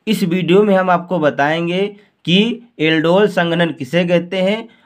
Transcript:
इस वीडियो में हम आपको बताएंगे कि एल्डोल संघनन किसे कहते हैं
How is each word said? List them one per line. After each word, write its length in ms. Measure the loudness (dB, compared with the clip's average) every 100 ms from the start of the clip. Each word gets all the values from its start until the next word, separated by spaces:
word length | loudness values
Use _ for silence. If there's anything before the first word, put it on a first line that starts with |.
| -4
इस 160 | -2
वीडियो 380 | 0 -2 2 2
में 120 | 4
हम 160 | 2 2
आपको 280 | 0 0 -2
बताएंगे 640 | -2 0 -2 -2 -4 -4 -4 -8 _ _
कि 440 | 0 2 2 -2 -12 -4
एल्डोल 460 | 0 2 2 2 2
संघनन 420 | 0 -2 0 -2
किसे 320 | -4 -4 -2
कहते 360 | 0 0 -2 -2
हैं 280 | -2 -2 -8 _